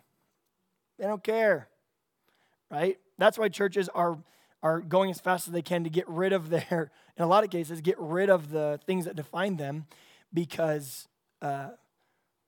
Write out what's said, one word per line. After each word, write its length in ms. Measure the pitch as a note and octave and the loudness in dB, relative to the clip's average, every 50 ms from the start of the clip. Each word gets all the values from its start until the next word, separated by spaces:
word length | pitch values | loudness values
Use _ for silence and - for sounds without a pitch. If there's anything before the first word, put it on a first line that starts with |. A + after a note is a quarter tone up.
| _ _ _ _ _ _ _ _ _ _ _ _ _ _ _ _ _ _ _ - | _ _ _ _ _ _ _ _ _ _ _ _ _ _ _ _ _ _ _ -6
They 60 | E3 | -4
don't 180 | G3+ G#3+ G3 - | -4 -4 -4 -2
care, 460 | G#3+ A3 A3+ A3+ G#3 F#3 C#3+ A#2 _ _ _ _ _ _ _ _ _ _ _ _ _ _ _ _ _ _ _ _ - | 0 2 4 4 4 4 2 0 _ _ _ _ _ _ _ _ _ _ _ _ _ _ _ _ _ _ _ _ -8
right? 300 | - D3 E3 F#3+ F#3+ - _ _ _ | -4 0 0 0 0 -4 _ _ _
That's 200 | - F3+ G#3+ - | 4 4 4 4
why 120 | A3+ A3 G3+ | 4 -2 -2
churches 400 | D#3+ - G3+ G3 F3+ G3+ F#3 F3+ | 0 0 -2 0 0 0 -2 -2
are, 300 | - - F3 E3+ E3 D3+ - _ _ _ _ _ _ - | 0 0 0 0 0 -4 -10 _ _ _ _ _ _ -4
are 200 | - D#3+ D#3+ E3+ | 0 0 0 0
going 280 | F#3 D#3 E3 F#3 G3 F#3+ | -2 2 2 2 2 2
as 80 | F3 - | -2 -4
fast 280 | - F#3 F#3 F3 - | 0 0 0 0 0
as 60 | F3 E3+ | -4 -6
they 80 | E3+ | -6
can 240 | D#3 - F3+ F3 E3+ | -2 -2 -2 -2 -2
to 40 | D#3+ | 0
get 180 | D#3 F3 F3+ - | -2 -2 -2 -2
rid 240 | E3 D#3+ F#3 F#3+ F#3+ | -2 0 0 2 2
of 160 | F#3 D#3+ D#3 | 0 0 0
their, 420 | E3+ D#3+ B2+ - F3+ E3 D#3 C3 _ _ _ _ _ | -2 -2 0 0 -2 -2 -2 -4 _ _ _ _ _
in 80 | - E3+ | -2 2
a 40 | |
lot 160 | E3 F#3 G#3+ A3 | 4 6 6 4
of 40 | G3 | 2
cases, 320 | F3+ E3+ E3 D3 E3+ D#3+ | -2 -4 -6 -6 -8 -4
get 160 | D3+ F3 G3 | -2 -2 -2
rid 320 | - F3 D3+ E3 F3+ G3 G3 | -2 -2 -4 0 2 6 6
of 220 | F#3+ F3 D3+ D3 | 6 6 4 -2
the 280 | D#3 D#3 D3+ D3 D3 D3 - | -4 -2 -2 -2 -2 -4 -4
things 200 | - F#3 F#3 E3 | -2 -2 -2 -2
that 100 | F3 G3+ | -4 -6
define 400 | D#3 D3 - - E3 F#3+ G#3 F#3+ | -10 -10 -8 -4 -4 -2 -2 -2
them, 300 | D3+ D3 C#3 C#3+ D#3 D3+ - - - - - - _ _ - - | -4 -4 -6 -6 -8 -10 -14 -18 -20 -20 -20 -20 _ _ -6 -4
because, 720 | E3 E3+ - - - E3 D#3 D3+ D3+ C#3 C3 - - - _ _ _ _ _ _ - | -4 -4 -4 -2 -2 0 0 0 -2 -4 -10 -14 -16 -18 _ _ _ _ _ _ -10
uh, 280 | D3+ C#3+ C#3 C#3 C3+ C#3 A#3+ - _ _ _ _ _ _ _ _ _ _ _ _ _ | -6 -6 -6 -6 -8 -12 -16 -20 _ _ _ _ _ _ _ _ _ _ _ _ _